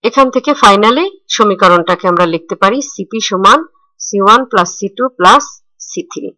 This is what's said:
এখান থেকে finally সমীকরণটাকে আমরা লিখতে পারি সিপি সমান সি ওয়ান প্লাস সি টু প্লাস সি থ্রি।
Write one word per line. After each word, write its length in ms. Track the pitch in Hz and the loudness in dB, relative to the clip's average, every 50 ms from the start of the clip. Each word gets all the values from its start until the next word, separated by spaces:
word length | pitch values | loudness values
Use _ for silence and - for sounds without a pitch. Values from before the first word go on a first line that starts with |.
এখান 280 | - 240 - 269 269 254 | -4 -2 0 2 0 2
থেকে 220 | - 254 - 294 | 0 -2 -2 -2
finally 580 | 285 285 - 214 196 202 214 226 254 294 349 392 381 _ _ _ | -2 2 4 4 4 4 2 2 2 0 -2 -4 -6 _ _ _
সমীকরণটাকে 800 | - - 220 208 190 196 202 180 175 175 160 - 180 - - 185 | -2 -2 0 0 0 2 2 2 4 2 2 -2 -4 -2 -2 -2
আমরা 180 | 175 175 180 | 0 0 0
লিখতে 280 | 170 165 165 165 - - | 0 -2 -6 -6 -10 -6
পারি 280 | _ 196 196 233 277 | _ -2 0 0 -2
সিপি 380 | 269 - - - 190 _ - 220 | -6 -10 -12 -14 -12 _ -8 -8
সমান 440 | 208 - 196 185 190 196 240 302 330 _ _ _ _ _ _ _ | -6 -4 -4 2 2 2 2 2 0 _ _ _ _ _ _ _
সি 220 | - - - 202 | -12 -6 -4 0
ওয়ান 240 | 196 202 226 247 262 | 2 2 2 2 0
প্লাস 340 | 254 233 196 175 - - - | -2 -2 -2 -2 -2 -6 -10
সি 100 | 202 190 | -10 -10
টু 200 | _ - 254 262 | _ -6 -6 -6
প্লাস 540 | 254 - 180 185 233 285 254 - - - _ _ _ _ | _ 2 4 4 4 4 0 -4 -16 -20 _ _ _ _
সি 240 | - - - 180 | -20 -14 -12 -12
থ্রি। 280 | - _ - 165 139 98 _ | -12 _ -14 -14 -14 -14 _